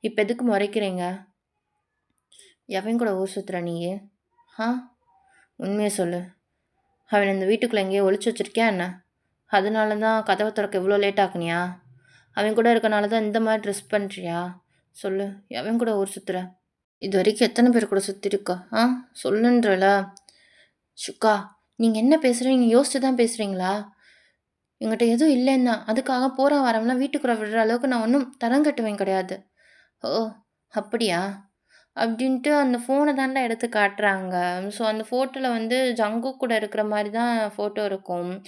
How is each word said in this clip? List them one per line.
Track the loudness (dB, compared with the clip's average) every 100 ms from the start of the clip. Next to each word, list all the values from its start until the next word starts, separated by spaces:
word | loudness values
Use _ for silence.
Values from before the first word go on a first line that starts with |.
இப்ப | -4 -2
எதுக்கு | -2 0 0
முறைக்கிறீங்க? | 0 0 -2 -2 -2 -4 -6 -14 _ _ _ _ _ _ _ _ _ _ _ -20 _ _
எவன் | -6 -2 0
கூட | 0 0
ஊர் | -2
சுத்துற | -6 -6 -6
நீ? | -4 -6 -6 -8 -12 _ _ _ _ -6
ஆ? | -4 -4 -6 _ _ _ _ _ _ _
உண்மையை | -4 -2 -2
சொல்லு. | 0 -2 -4 -8 _ _ _ _ _ _ _ _
அவன் | 0 2
இந்த | 0 0
வீட்டுக்குள்ள | 0 0
எங்கேயோ | 0 0 2
ஒளிச்சு | 2 2
வச்சிருக்கியா | -2 -4 -4 0 0
என்ன? | 0 -4 -8 _ _ _ _ _
அதனால | 0 2 0 0 0
தான் | 0 0
கதவை | 0 0 0
திறக்க | -2 -2 -2
இவ்வளோ | 0 2
லேட் | 2 2
ஆக்குனியா? | 0 0 -4 -2 -4 -8 _ _ _ _ _
அவன் | -4 -2
கூட | 2 4
இருக்கனால | 4 2 0 0
தான் | 0
இந்த | 0 0
மாதிரி | 0 0 -2
ட்ரெஸ் | -8 -4
பண்றியா? | -4 -4 -8 -6 -6 -6 -12 _ _ _
சொல்லு, | -10 -6 -4 -6 -8 _
எவன் | -8 -4 -2
கூட | 0 0
ஊர் | -2 -6
சுத்துற? | -6 -6 -6 _ _ _ _ _
இது | -2 2
வரைக்கும் | 2 2 0
எத்தனை | 4 4
பேர் | 4 2
கூட | 0
சுத்திருக்க? | -2 -6 -4 -4 -2 -6 -4
ஆ? | 0 2 0 -6 -8
சொல்லுன்றல. | -2 2 4 4 4 4 4 4 0 -10 _ _ _ _ _ _ _
சுக்கா, | -14 -14 0 2 2 -2 _ _ _
நீங்க | 0 4
என்ன | 4 4
பேசுறீங்க? | 4 0 2 4
நீங்க | 6 4
யோசிச்சு | 4 0
தான் | 0 2
பேசுறீங்களா? | 2 0 -6 -2 -2 -2 -6 _ _ _ _ _ _ _ _ _
என்கிட்ட | -4 2 2
எதுவும் | 4 4
இல்லைன்னா, | 4 4 4 2
அதுக்காக | 0 -2 -2 0 0 0
போற | 2 2 4 2
வரவன்லாம் | 2 0 0
வீட்டுக்குள்ள | -2 -2 0 -2
விடுற | 0 0
அளவுக்கு | 2 2 0
நான் | 0
ஒண்ணும் | 2 2 0 -4
தரம் | 0 2
கட்டுவேன் | 2 0 -4 -2
கிடையாது. | 0 0 -2 -8 _ _ _ _ _ _
ஓ, | -4 -2 -4 -8 _ _ _
அப்படியா? | -8 -4 -2 0 0 -4 -8 -18 _ _ _ _ -4
அப்படின்ட்டு | -4 0 -2 0 2 2
அந்த | 2 0
ஃபோனை | 0 0 2
தாண்டா | 0 -2 -2
எடுத்து | -2 -2 -2
காட்டுறாங்க. | 2 0 2 0 0 -2 -2 -2 -4 -6
So, | -4 -4
அந்த | -4 -4
ஃபோட்டோல | -2 -2 -2
வந்து | -2 -2 -2 0 0
ஜங்குக் | 0 0 0 -4 -4
கூட | -2 -2
இருக்கிற | -2 -4
மாதிரி | -2 -2 -2
தான் | -2 0 0 -2 -4
ஃபோட்டோ | -6 -4
இருக்கும். | -4 -4 -6 -6 -6 -10